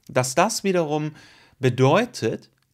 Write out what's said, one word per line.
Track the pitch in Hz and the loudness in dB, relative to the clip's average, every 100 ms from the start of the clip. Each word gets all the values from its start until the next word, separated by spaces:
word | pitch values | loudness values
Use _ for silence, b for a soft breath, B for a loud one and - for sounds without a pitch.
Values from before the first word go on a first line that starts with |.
| - | -6
dass | 127 127 | -2 -2
das | - 202 - | 0 0 0
wiederum | 196 180 156 156 151 151 B B B B | -2 0 0 -2 -4 -10 B B B B
bedeutet, | 127 131 131 175 240 - 113 180 _ _ _ | -2 2 4 4 0 -4 -4 -6 _ _ _